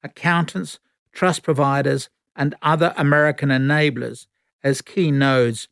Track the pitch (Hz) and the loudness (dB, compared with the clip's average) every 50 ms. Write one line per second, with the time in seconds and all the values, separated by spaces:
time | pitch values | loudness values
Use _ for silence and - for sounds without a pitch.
0 | - - _ - - 170 175 170 170 - - 190 180 151 - - _ _ _ _ | -16 -18 _ -4 -2 0 2 2 0 -2 -4 -10 -10 -10 -14 -20 _ _ _ _
1 | _ _ _ - - 185 170 - _ - 156 131 143 139 139 139 143 139 139 135 | _ _ _ -2 0 0 0 -2 _ -2 0 2 2 2 2 0 0 0 -2 -2
2 | - - _ _ _ _ _ - 143 147 - - - 151 156 160 165 170 - - | -4 -10 _ _ _ _ _ -4 -4 -4 -4 -2 0 0 2 2 2 0 0 0
3 | 147 143 147 147 151 151 143 - 147 143 135 131 135 139 147 151 151 151 131 120 | 0 2 4 4 4 2 0 -2 -2 0 0 0 0 0 0 2 0 0 -2 -4
4 | 123 120 113 123 - _ _ _ _ _ _ _ - 139 135 - - - - 202 | -8 -10 -10 -14 -18 _ _ _ _ _ _ _ -2 -2 -2 -2 -6 -8 -2 0
5 | 180 156 143 139 139 139 135 131 123 120 113 110 - _ | 0 2 2 2 2 2 2 2 2 0 0 -6 -12 _